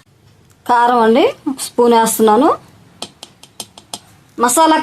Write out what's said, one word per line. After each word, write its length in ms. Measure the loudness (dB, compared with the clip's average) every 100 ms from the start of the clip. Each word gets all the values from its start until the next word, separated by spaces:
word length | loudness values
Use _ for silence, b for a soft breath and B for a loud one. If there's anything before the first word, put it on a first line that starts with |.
| _ _ _ _ _ _ -4
కారం 300 | -2 0 0 2
అండి, 200 | 2 0 -4 -12
ఒక 100 | -10 -10
స్పూన్ 260 | -2 2 2
వేస్తున్నాను. 520 | 0 0 0 2 0 -2 -10 _ _ -20 -20 _ -20 _ -20 -20 -20 -20 -20 -20 _ _ _ 0
మసాలా 360 | 0 4 2 2